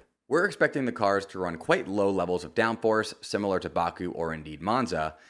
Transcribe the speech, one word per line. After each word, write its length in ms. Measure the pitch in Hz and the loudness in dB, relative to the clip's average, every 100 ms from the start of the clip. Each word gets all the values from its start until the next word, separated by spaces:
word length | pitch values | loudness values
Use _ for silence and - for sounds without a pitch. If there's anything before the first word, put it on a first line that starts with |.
| _ _ - | _ _ -2
We're 160 | 151 | 2
expecting 400 | 190 - 151 147 | 2 2 0 2
the 80 | 127 | -2
cars 340 | 120 101 98 98 | 2 2 2 0
to 140 | 95 | -4
run 160 | 90 82 | -4 -2
quite 320 | - 165 - | 0 0 0
low 200 | 101 101 | 0 2
levels 360 | 98 87 87 | 2 0 -2
of 100 | - | -2
downforce, 600 | - 113 113 113 110 107 - | 0 0 2 2 2 0 -6
similar 380 | - 101 101 92 | -4 -2 0 0
to 100 | 85 | 0
Baku 440 | 87 87 - 90 | 0 -2 -2 -6
or 200 | - 82 | -4 -4
indeed 300 | 80 78 76 | -4 -8 -6
Monza. 540 | 90 123 123 85 78 - - | -2 0 0 -2 -4 -6 -18